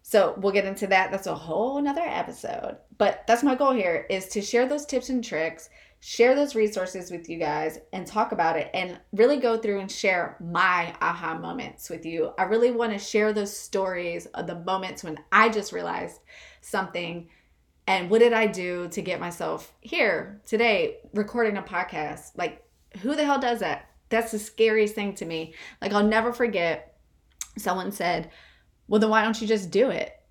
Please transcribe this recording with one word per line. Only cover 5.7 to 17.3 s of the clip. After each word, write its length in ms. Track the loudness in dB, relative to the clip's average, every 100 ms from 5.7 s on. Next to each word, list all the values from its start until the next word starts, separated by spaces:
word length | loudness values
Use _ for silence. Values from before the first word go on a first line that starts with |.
| _ _ _
share 340 | -14 4 6
those 200 | 6 2
resources 560 | 2 0 0 -6 -6 -10
with 180 | -12 -10
you 100 | -6
guys 420 | -2 -2 -4 -6 -12
and 140 | -10 -6
talk 260 | -2 -2
about 240 | 2 2 2
it 140 | -2
and 260 | -4 -6 -8 _
really 260 | 4 6 6
go 200 | 2 0
through 220 | 0 -2
and 100 | -4
share 460 | -2 0 0 -2 -6
my 540 | -4 2 2 2 -2 -2
aha 360 | -2 -2 -6 -6
moments 540 | -8 -8 -10 -12 -12
with 160 | -10 -8
you. 260 | -2 -2 0
I 60 |
really 260 | 2 4 4
wanna 280 | 4 0 -2
share 340 | -2 2 2
those 220 | 2 -2
stories 720 | -6 -4 -2 -2 -2 -4 -6 -8
of 200 | -8 -8
the 140 | -6
moments 420 | -4 -4 -4 -10
when 160 | -10 -12 2
I 160 | 6 6
just 240 | 4 -4
realized 480 | -6 -6 -6 -8 -12 _ -20 -20 -20
something 680 | -6 -4 -4 -6 -6 -8 -12